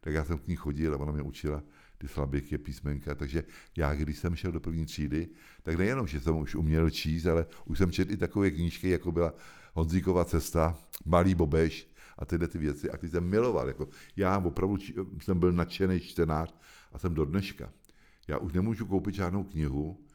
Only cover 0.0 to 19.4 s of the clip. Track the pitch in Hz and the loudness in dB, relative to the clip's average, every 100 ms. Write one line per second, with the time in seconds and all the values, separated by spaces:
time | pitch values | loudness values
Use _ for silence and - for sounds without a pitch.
0 | - 76 73 85 - 85 76 71 80 71 | -4 -2 -2 -4 -4 -4 -4 -2 0 -2
1 | 73 76 71 - 73 73 - - - - | -2 -4 -6 -6 -4 -4 -8 -20 -20 -14
2 | 71 - 69 71 - 71 - 65 73 71 | -10 -6 -2 -2 -2 -6 -6 -8 -6 -6
3 | 71 71 69 80 - - - - 73 73 | -6 -6 -4 -4 -6 -12 -12 -2 0 0
4 | 76 73 87 85 92 82 82 82 78 - | -2 -2 -4 -2 -4 -4 -4 -4 -4 -4
5 | 73 76 85 - - - - 82 98 135 | -2 -2 -4 -10 -20 -12 -4 0 0 0
6 | 92 73 80 80 73 - 78 78 82 - | -2 -2 0 0 0 0 4 6 6 4
7 | 78 80 85 82 80 - - - 92 87 | 0 0 4 4 2 -4 -2 2 2 4
8 | 90 95 85 104 98 78 85 - 92 87 | 0 0 -2 2 2 2 -2 0 0 0
9 | 87 85 82 - - - - - 80 90 | 0 0 0 -2 -16 -20 -10 -2 2 2
10 | 92 90 85 82 - 82 80 85 - - | 4 2 4 0 0 2 2 0 -10 -10
11 | 76 87 92 87 80 78 80 - - - | 2 4 6 4 4 4 4 0 -12 -20
12 | - - - 85 85 87 76 71 - 65 | -20 -12 -4 -2 -2 -2 -4 -4 -6 -8
13 | 82 85 87 104 123 87 64 65 71 - | -4 -2 0 2 2 2 -2 -4 -8 -10
14 | - - 92 98 87 - 95 98 - 92 | -12 -2 2 2 0 0 0 0 -4 -8
15 | 95 - - 90 90 87 87 - 95 90 | -8 -6 0 4 4 4 0 0 0 0
16 | - - 80 78 82 - - - - - | -2 0 0 0 -2 -10 -20 -20 -18 -6
17 | 90 78 73 92 95 - - - _ _ | -2 0 0 0 -2 -8 -14 -16 _ _
18 | _ _ - 73 90 87 107 110 110 95 | _ _ -8 -6 -2 0 0 -2 0 -2
19 | 101 92 90 98 | 0 -2 -2 -2